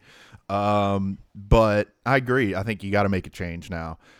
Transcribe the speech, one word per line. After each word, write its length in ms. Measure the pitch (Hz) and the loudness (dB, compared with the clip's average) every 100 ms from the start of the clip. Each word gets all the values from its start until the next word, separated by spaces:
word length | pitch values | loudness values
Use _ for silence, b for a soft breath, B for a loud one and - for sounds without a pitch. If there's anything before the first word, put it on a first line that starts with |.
| b b b b - | b b b b -6
Um, 720 | 101 101 104 101 98 98 98 - | -2 0 2 2 0 -2 -6 -12
but 540 | - 101 113 110 104 - _ 117 | -8 4 4 6 2 -2 _ 0
I 100 | 135 | 0
agree. 380 | 127 127 107 | 2 0 0
I 80 | 90 | -2
think 200 | 101 101 | -4 -6
you 80 | 98 | -2
gotta 180 | 101 98 | 2 2
make 160 | 98 - | 0 -4
a 40 | |
change 400 | - 87 85 87 | -10 -10 -10 -10
now. 280 | 85 82 80 b | -10 -10 -12 b